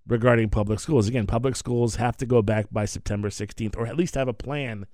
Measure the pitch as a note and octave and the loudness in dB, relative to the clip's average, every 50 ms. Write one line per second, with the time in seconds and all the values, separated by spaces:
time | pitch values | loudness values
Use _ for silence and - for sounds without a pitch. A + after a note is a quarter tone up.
0 | - - A#2 A#2 A2 B2+ A#2+ A#2 A2+ G#2+ G#2 A2+ G#2 G2+ G#2+ - - - D#3+ C3 | -6 -2 0 2 4 6 6 6 4 2 2 0 0 0 0 -2 -2 2 4 4
1 | G#2 G2+ B2 B2+ G#2 F#2+ A2 A#2 A#2+ C3+ B2 - - - A#2+ A#2+ A#2+ A#2 G2+ - | 4 4 2 -2 0 0 0 0 0 0 -2 -2 -4 -2 0 2 2 0 0 0
2 | A#2 A#2+ A#2+ - C#3 A#2 B2 A#2+ G#2 G2 A2 G#2+ G#2 - - A2 G#2 G2+ - F#2 | -2 -2 -2 -2 0 2 4 4 4 4 2 0 0 -2 -2 -2 -2 -2 -4 -6
3 | - - G#2+ G2+ G2+ G#2 - - G#2+ G2+ - - A#2 G#2+ - - A#2 A#2 G#2+ D3+ | -6 -4 -4 -2 -2 -4 -4 -6 -8 -8 -6 -6 -6 -6 -4 -4 -6 -4 -2 -2
4 | F3+ E3+ - C#3 C3+ B2+ A#2 - - B2+ C#3 D3 C#3 B2 A2 G#2 G2+ - | -2 -2 0 -2 -2 -2 -4 -6 -6 -8 -6 -6 -6 -8 -8 -10 -12 -16